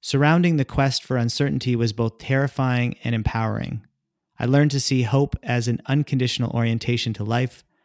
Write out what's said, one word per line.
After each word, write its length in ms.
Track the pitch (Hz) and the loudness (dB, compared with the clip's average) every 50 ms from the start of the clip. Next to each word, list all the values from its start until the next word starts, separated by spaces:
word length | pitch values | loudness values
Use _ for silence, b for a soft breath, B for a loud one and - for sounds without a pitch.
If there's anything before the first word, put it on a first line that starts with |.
Surrounding 560 | - - - 135 143 147 160 175 175 175 165 | -6 -2 0 2 4 4 4 4 4 4 2
the 80 | 147 131 | 2 0
quest 380 | - - - 139 135 131 - | 0 0 0 0 2 0 -2
for 140 | - - 135 | -4 -2 -2
uncertainty 580 | 123 117 117 - - 143 143 143 139 - 127 123 | 0 0 0 0 0 -2 0 0 -2 0 0 0
was 180 | 117 117 113 | 2 0 0
both 260 | 104 110 117 113 - _ | 0 0 -2 -2 -2 _
terrifying 760 | - - 135 135 139 139 - - 135 127 123 123 120 120 - _ | -4 -2 0 0 0 -2 -2 -2 -2 0 0 0 0 -2 -4 _
and 100 | - 117 | -4 -4
empowering. 720 | 117 113 107 - - 113 113 110 104 - - - - 113 - _ _ _ _ _ _ _ _ _ _ _ | -2 0 -2 -2 -2 0 -2 -2 -2 -4 -6 -6 -8 -10 -12 _ _ _ _ _ _ _ _ _ _ _
I 60 | 117 | 0
learned 260 | 120 131 139 147 151 | 2 4 4 4 4
to 80 | 139 139 | 2 0
see 220 | - - 139 131 | -2 0 0 0
hope 320 | 123 107 - 135 143 - - - | 2 2 2 2 2 0 -2 -8
as 240 | - 139 123 123 113 | -4 -2 -2 0 0
an 140 | 120 120 - - | 0 -2 -2 -2
unconditional 640 | - 135 147 143 - - 131 127 123 - - 120 - | -2 0 0 0 0 0 -2 0 -2 -2 -2 -4 -2
orientation 640 | - 117 117 117 113 110 - - 120 117 - 117 104 | 0 0 0 0 0 0 0 -2 -2 -2 -2 -4 -4
to 100 | - 104 | -4 -4
life 400 | 101 113 120 127 123 - - _ _ _ _ _ | -2 0 0 -2 -2 -6 -12 _ _ _ _ _